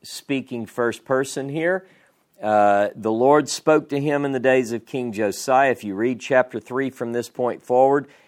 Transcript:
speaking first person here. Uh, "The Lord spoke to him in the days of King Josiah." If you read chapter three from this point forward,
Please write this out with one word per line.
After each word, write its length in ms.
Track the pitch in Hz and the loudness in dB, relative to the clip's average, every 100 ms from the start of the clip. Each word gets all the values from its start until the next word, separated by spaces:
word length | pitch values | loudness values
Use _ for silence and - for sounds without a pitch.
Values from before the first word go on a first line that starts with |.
speaking 640 | - - - 139 113 120 | -20 -14 -6 -6 -6 -10
first 400 | 107 - 120 110 | -8 -2 -2 -2
person 460 | - 135 139 - 135 | -2 -2 -2 -6 -8
here. 360 | 151 165 185 185 _ _ _ _ _ | -4 -2 -2 -6 _ _ _ _ _
Uh, 460 | 107 107 104 101 104 - | 0 4 4 4 0 -2
"The 160 | 110 | -4
Lord 360 | 110 131 147 135 | 2 4 4 2
spoke 420 | - - 156 147 | -2 2 2 2
to 100 | 139 | -4
him 240 | 147 143 | -2 -2
in 80 | 143 | -2
the 80 | 135 | 0
days 320 | 127 131 117 | 2 2 2
of 140 | 113 - | -4 -8
King 260 | 135 123 | -8 -6
Josiah." 580 | 104 107 98 - 131 139 | -2 -4 -2 0 2 2
If 140 | 120 | 0
you 100 | 104 | -4
read 240 | 95 120 123 | -4 -2 -4
chapter 400 | - 131 127 117 | 0 0 0 -4
three 320 | - 127 135 | -8 -6 -6
from 220 | 123 120 | -6 -6
this 160 | 120 113 | -6 -6
point 340 | - 123 110 | -4 -4 -4
forward, 460 | - 127 135 143 139 _ | 0 4 4 2 -2 _